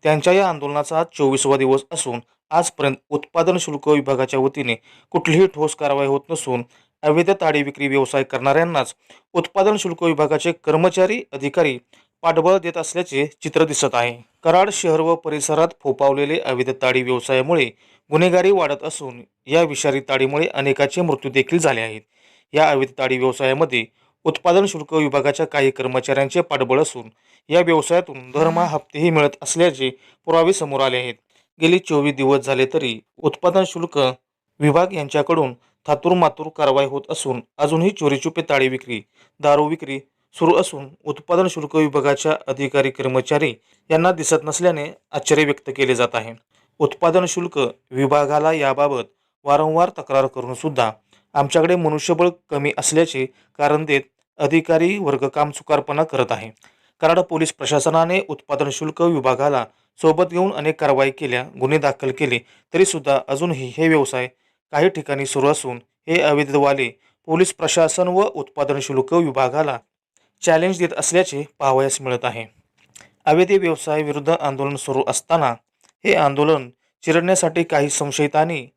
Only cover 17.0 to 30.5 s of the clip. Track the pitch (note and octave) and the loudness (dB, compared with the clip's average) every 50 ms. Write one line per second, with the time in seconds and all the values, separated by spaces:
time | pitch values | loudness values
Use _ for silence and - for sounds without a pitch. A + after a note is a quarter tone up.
17 | B2+ B2 B2+ B2 A#2+ - C3+ C3 C3 C#3+ F3 E3 C3 A#2 - _ _ _ _ _ | 0 0 -4 -4 -2 -2 0 0 0 0 0 0 0 -2 -4 _ _ _ _ _
18 | _ _ D3 D#3 F3 F3+ F3 F#3 F3+ F#3+ G3+ F#3+ E3 C#3+ C#3+ C#3+ - D#3 - - | _ _ 0 2 2 4 2 4 4 4 4 2 2 0 -2 -4 -6 -12 -12 -10
19 | D3+ C3 A#2+ A#2+ A#2+ _ _ _ _ - C#3 E3 E3+ D#3 D3 B2+ - D3+ C3 C#3 | -14 -14 -16 -18 -20 _ _ _ _ 0 2 2 2 2 0 -2 -2 0 0 -2
20 | C#3 - C3+ C3 C3+ C3 C#3 D3 E3 - - C3+ C#3 C#3 C3+ - C#3+ C#3 - F3+ | -2 -2 0 0 0 0 0 0 -2 -2 -2 -2 0 0 2 2 0 0 0 -2
21 | F3+ E3 D3 - - C#3 A#2 C3+ C3 - E3 F3 D#3+ D3 C3 A2+ A2+ A2+ G#2+ A2 | -2 -2 -2 -4 -4 -4 -2 -2 0 0 0 0 2 2 0 0 -4 -6 -8 -12
22 | - _ _ _ _ _ _ _ _ _ - D3 D#3 D3+ D3 C3+ C3+ C3 A#2+ - | -18 _ _ _ _ _ _ _ _ _ 0 2 2 4 4 2 0 -2 -2 -4
23 | C3+ C3 C3 B2+ B2+ C3 B2 - C#3 C3 C3 C#3+ E3 D3 B2+ A#2+ A2 - _ _ | -2 -2 0 0 0 -2 -2 0 0 0 2 0 0 0 0 -4 -4 -4 _ _
24 | _ _ _ _ _ D#3 D#3+ - _ F3+ F3 F#3+ G3 G3 - D#3+ D3+ - D#3+ D#3+ | _ _ _ _ _ -4 -4 0 _ 2 4 4 4 2 -2 -8 -10 -2 0 0
25 | D3+ C#3+ C3+ C#3+ C#3 D3 C#3 - E3 - - D3 C#3 C3+ C3+ - C3+ C3 B2+ C3 | 0 2 0 0 0 0 0 0 -4 -4 0 0 0 0 0 0 -6 -4 -4 -4
26 | A#2+ - C#3 C#3 C#3 C3+ - C3 C3 - D3 C3+ C3 A#2+ C3 C#3 D#3 - - B2+ | -2 -2 -2 -2 -2 -2 0 -2 -2 -2 -2 -2 0 0 2 0 0 0 -4 -14
27 | A2+ A2+ _ _ _ _ _ _ _ _ D3 E3+ F3+ E3 E3 D#3 D3 - E3+ F3 | -16 -18 _ _ _ _ _ _ _ _ 2 2 4 4 2 2 2 2 0 0
28 | F3 F3 C#3+ C3 B2+ B2+ C3 D3 D#3 E3+ E3 E3+ F3 E3+ D#3 D3+ - _ _ D3 | 0 -2 -12 -18 -18 -8 -2 0 0 2 2 0 -2 -2 -2 -6 -6 _ _ -2
29 | D#3 E3+ E3 D#3 D3 D3 C#3+ - - - - E3 E3+ F3+ C#3+ C3 C3+ C3 B2+ _ | 0 2 4 4 2 2 0 -4 -8 -8 0 2 2 2 2 0 -4 -6 -6 _
30 | _ _ _ _ _ - D#3+ E3 E3 E3+ | _ _ _ _ _ 0 2 2 4 2